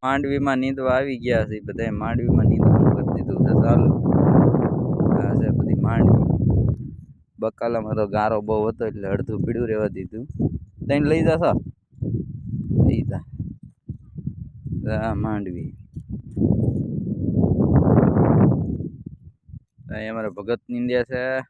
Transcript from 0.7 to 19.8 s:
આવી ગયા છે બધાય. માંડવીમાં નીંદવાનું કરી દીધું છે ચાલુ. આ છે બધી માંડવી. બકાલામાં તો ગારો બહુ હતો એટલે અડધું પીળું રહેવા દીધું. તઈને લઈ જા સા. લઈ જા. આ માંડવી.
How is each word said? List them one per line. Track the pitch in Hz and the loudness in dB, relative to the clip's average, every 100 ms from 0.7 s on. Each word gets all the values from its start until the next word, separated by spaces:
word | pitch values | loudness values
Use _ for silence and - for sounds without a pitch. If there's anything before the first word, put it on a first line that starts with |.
| 135 131 | -2 0
આવી | 127 139 127 | 0 0 -4
ગયા | 117 117 107 | 0 0 0
છે | 107 | -6
બધાય. | 101 98 113 | -8 -6 -4
માંડવીમાં | 104 110 120 120 - - | -4 -2 -2 2 4 4
નીંદવાનું | - - - - - | 6 6 6 4 2
કરી | - - | 0 -4
દીધું | - - - | -4 0 2
છે | - | 4
ચાલુ. | - - - - - - - - - - - - - - - | 6 6 6 2 2 2 4 6 4 2 0 -2 -4 0 0
આ | - - - | 0 0 0
છે | - | 0
બધી | - - - | 0 0 0
માંડવી. | 110 117 - - - - - - - - - - - - _ _ | 2 4 6 6 4 2 2 2 2 -2 -6 -14 -20 -20 _ _
બકાલામાં | 110 - 117 117 107 110 | -6 -4 -2 -2 -2 -2
તો | 104 | 0
ગારો | 104 107 110 | 0 0 0
બહુ | 104 110 107 | 0 0 0
હતો | 110 113 | -2 -6
એટલે | 101 98 | -6 -4
અડધું | 101 - 104 | -4 -2 -4
પીળું | 107 117 120 | -2 -2 -2
રહેવા | 107 107 | -2 -2
દીધું. | 95 90 107 131 - - - - - - | -4 -10 -12 -12 -4 -4 -4 -12 -14 -2
તઈને | 143 147 | 0 2
લઈ | 160 | 2
જા | 160 160 | 2 2
સા. | 165 - - - _ - - - - - - - - - - | 2 0 -4 -16 _ -10 -6 -6 -6 -12 -10 -8 -2 2 4
લઈ | - | 2
જા. | - 95 - - - - - _ _ - - - - - - - - - 104 107 | -2 -6 -10 -12 -12 -12 -20 _ _ -16 -14 -12 -12 -12 -16 -16 -8 -6 -4 -4
આ | 113 | -2
માંડવી. | 101 107 107 98 87 - - - - - - - - - - - - - - - - - - - - - - - - - - - - - - - - - - - - - _ _ - _ _ | -2 -2 -4 -4 -8 -10 -12 -16 -16 -12 -12 -10 -2 2 2 0 -2 -4 -4 -4 -4 -2 0 2 2 4 4 4 4 4 2 4 4 4 2 -2 -6 -8 -12 -18 -18 -20 _ _ -20 _ _